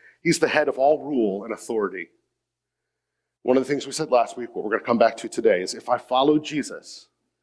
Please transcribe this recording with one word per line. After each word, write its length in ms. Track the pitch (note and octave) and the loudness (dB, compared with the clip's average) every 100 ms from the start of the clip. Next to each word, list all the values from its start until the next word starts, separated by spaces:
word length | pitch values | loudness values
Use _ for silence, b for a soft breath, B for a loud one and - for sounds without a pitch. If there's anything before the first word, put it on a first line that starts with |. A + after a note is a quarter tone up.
| b b | b b
he's 180 | E3 D#3+ | -2 2
the 80 | D#3 | 2
head 200 | D#3 C#3+ | 2 0
of 100 | B2+ | 2
all 260 | C#3 D3+ | 4 2
rule 400 | C3+ C3+ G#2+ G2 | 0 0 0 -2
and 80 | A2 | -6
authority. 560 | G#2+ - A2+ G2+ F#2 E2+ _ _ _ _ _ _ _ _ _ _ _ _ _ | -10 -6 -2 -2 -6 -14 _ _ _ _ _ _ _ _ _ _ _ _ _
One 140 | A2+ C3 | 2 2
of 60 | |
the 60 | B2+ | 2
things 180 | C#3+ C#3 | -4 -6
we 60 | |
said 180 | C3 D#3 | -8 0
last 260 | B2 A#2 - | 0 0 -4
week, 180 | A#2 | -10
what 100 | F#2+ | -8
we're 80 | G#2 | -4
gonna 100 | G#2+ | -2
come 160 | - A#2+ | 0 4
back 180 | A2+ - | 4 2
to 100 | A#2 | -8
today, 340 | - A2 F2+ | 0 4 4
is 100 | F#2 | 0
if 160 | - - | -8 -4
I 80 | A#2+ | -4
follow 420 | - B2+ C#3+ D3+ | 0 2 4 2
Jesus, 680 | D3+ D3 A2+ D#2 - - - _ _ _ | 0 -6 -8 -12 -18 -20 -20 _ _ _